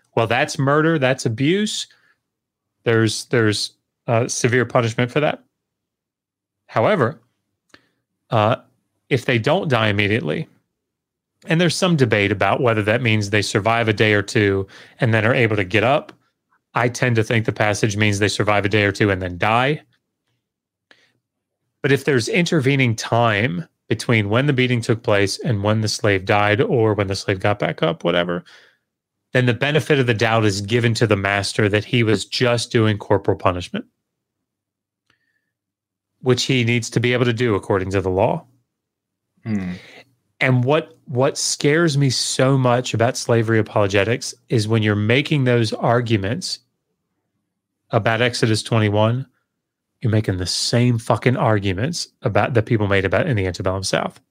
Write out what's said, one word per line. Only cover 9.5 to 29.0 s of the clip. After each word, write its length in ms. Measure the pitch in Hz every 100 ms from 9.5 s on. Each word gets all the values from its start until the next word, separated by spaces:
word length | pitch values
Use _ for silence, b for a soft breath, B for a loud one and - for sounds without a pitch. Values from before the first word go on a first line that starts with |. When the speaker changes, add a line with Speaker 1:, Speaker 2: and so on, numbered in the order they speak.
| 175 190
Speaker 1:
die 180 | 120 110
immediately, 600 | 101 104 110 156 - 160 _ _ _ _ _ _ _ _ _ -
and 140 | 165
there's 140 | 175
some 220 | - 185 165
debate 340 | 120 107 101
about 300 | 101 98 127
whether 220 | 123 107
that 200 | 104 117
means 280 | 123 107 101
they 120 | 107
survive 460 | 98 110 98 117 110
a 40 |
day 200 | 107 110
or 100 | 104
two 440 | 101 117 101 98 98 B B B
and 140 | 127
then 100 | 113
are 100 | 107
able 220 | 139 113 104
to 80 |
get 180 | 92 104
up. 300 | 113 143 - - _ _ _ _ _
I 140 | - 123
tend 280 | 120 127 113
to 80 |
think 220 | 104 117 110
the 60 |
passage 440 | 104 107 101 113 101
means 220 | 107 101
they 100 | 104
survive 360 | - 104 104
a 40 | 98
day 160 | 107
or 80 | 101
two 180 | 95 107
and 120 | 92
then 160 | 92 87
die. 440 | 107 113 131 156 - _ _ _ _ _ _ _ _ _ _ b b b _ _ _ _ _ _
But 100 | 139
if 120 | 135
there's 240 | - 135 113
intervening 680 | 185 170 170 127 139 127 110
time 680 | - 113 117 101 123 175 - _ -
between 400 | 120 - 113 101
when 180 | 113 143
the 60 |
beating 280 | 131 127 123
took 240 | 113 113
place 340 | - 101 98 -
and 240 | 226 107
when 180 | 104 110
the 80 | 107
slave 360 | - 107 98
died 360 | 95 104 104 107
or 340 | 220 139 110
when 120 | 104 95
the 80 |
slave 240 | 98 - 95
got 220 | 104 104
back 240 | 160 160
up, 180 | 160 165
whatever, 400 | - 87 87 - - b b b b _